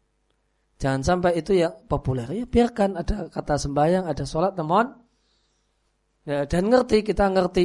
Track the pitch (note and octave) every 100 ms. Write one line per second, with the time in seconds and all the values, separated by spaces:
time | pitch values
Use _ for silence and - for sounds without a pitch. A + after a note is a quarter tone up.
0 | _ _ _ _ _ _ _ _ C#3 C3+
1 | C#3 F3+ F3 E3+ D#3+ F#3+ E3 - - C#3+
2 | C3 C3 A#2 G3 B3 A#3+ A#3+ A#3 G3 F3+
3 | - G#3 D#3+ - - D3 C#3+ C#3 D#3 F#3
4 | F3+ C#3 C3+ D#3 F#3+ F#3+ D#3 F#3+ B3 -
5 | _ _ _ _ _ _ _ _ _ _
6 | _ _ D#3 C#3+ C#3+ F3 G3 B3+ B3 A3
7 | G#3 F3+ G3+ F#3+ F3+ F3+